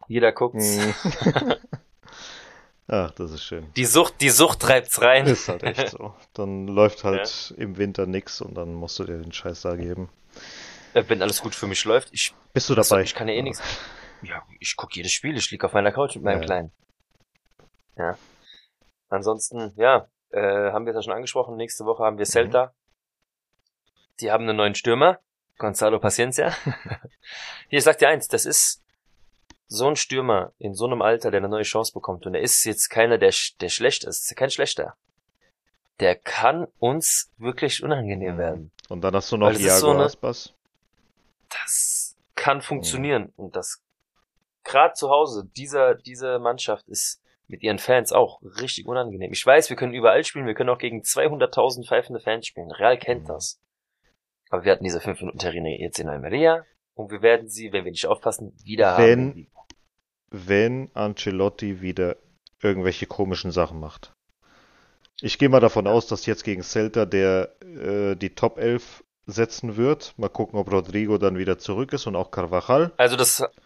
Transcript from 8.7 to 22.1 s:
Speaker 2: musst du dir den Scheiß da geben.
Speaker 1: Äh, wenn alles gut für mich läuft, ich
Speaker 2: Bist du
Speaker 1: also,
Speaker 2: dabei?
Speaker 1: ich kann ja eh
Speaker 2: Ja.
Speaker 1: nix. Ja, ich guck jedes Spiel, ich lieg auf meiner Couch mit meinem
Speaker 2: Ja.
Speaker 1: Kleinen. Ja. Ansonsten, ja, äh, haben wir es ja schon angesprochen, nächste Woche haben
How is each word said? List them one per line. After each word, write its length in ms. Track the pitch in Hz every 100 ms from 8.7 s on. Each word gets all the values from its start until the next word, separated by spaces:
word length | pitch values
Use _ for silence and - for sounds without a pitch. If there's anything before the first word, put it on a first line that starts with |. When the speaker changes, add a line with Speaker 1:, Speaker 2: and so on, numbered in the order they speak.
Speaker 2:
musst 240 | 85 85 -
du 60 |
dir 140 | 92 82
den 140 | 82
Scheiß 300 | - 90 85
da 140 | 87 87
geben. 320 | 87 90 92 _ _ - - - - - -
Speaker 1:
Äh, 100 | - 101
wenn 160 | 110
alles 180 | 101 104
gut 140 | 110
für 140 | - 101
mich 160 | 95
läuft, 240 | 107 120 -
ich 220 | - - - _
Speaker 2:
Bist 160 | 135 -
du 60 |
Speaker 1:
also, 220 | 135 104 98
Speaker 2:
dabei? 80 |
Speaker 1:
ich 100 | 92
kann 140 | - 110
ja 60 |
eh 40 | 110
Speaker 2:
Ja. 40 |
Speaker 1:
nix. 180 | 135 - - - - - - -
Ja, 200 | 95 87 - -
ich 160 | - -
guck 180 | - 90
jedes 160 | 90
Spiel, 240 | - 143 139
ich 120 | -
lieg 100 | 104
auf 100 | 98
meiner 200 | 104 101
Couch 240 | 127 143 -
mit 80 |
meinem 160 | 95 98
Speaker 2:
Ja. 60 | -
Speaker 1:
Kleinen. 260 | 90 82 _ _ _ _ _ _ _ _ _ _ _ _ -
Ja. 220 | 87 90 _ _ _ _ _ _ _ _ -
Ansonsten, 640 | 98 101 110 - 120 107 95
ja, 320 | 120 131 - _ _
äh, 420 | 104 101 101 101
haben 120 | 104
wir 60 | 117
es 60 | 113
ja 60 |
schon 100 | 107
angesprochen, 440 | 104 127 131 123 113
nächste 280 | 113 -
Woche 180 | 110 113
haben 160 | 110